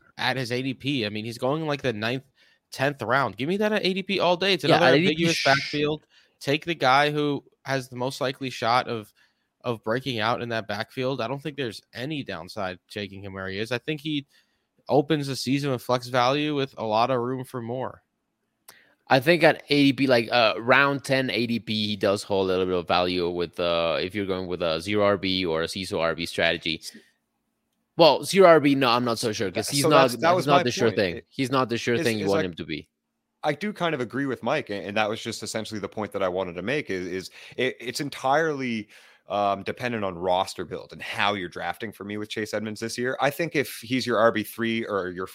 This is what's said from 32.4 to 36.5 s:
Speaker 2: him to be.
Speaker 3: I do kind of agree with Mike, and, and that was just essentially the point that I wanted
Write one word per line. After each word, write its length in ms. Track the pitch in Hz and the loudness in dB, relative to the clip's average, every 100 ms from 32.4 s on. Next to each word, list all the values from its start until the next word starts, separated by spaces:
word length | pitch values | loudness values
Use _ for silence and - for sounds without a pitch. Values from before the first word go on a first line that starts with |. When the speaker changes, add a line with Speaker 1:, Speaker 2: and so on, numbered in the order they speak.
| 92 | 0
Speaker 2:
him 80 | |
to 100 | 87 | -6
be. 240 | 80 78 - _ _ _ _ _ | -8 -8 -10 _ _ _ _ _
Speaker 3:
I 80 | 151 | -4
do 220 | 147 208 | -4 -4
kind 200 | - 170 | -4 -2
of 60 | 151 | -2
agree 240 | 117 123 | -4 -4
with 180 | 139 117 | -4 -4
Mike, 280 | 113 151 - | -2 -2 -2
and, 160 | 101 87 | -6 -4
and 100 | 104 | 0
that 100 | 107 | 0
was 160 | 110 | -2
just 200 | 117 104 | -6 -8
essentially 360 | 107 113 107 107 | -6 -6 -6 -8
the 100 | 92 | -8
point 220 | - 101 | -6 -6
that 100 | 98 | -2
I 60 | 95 | 0
wanted 260 | 90 92 | 0 -4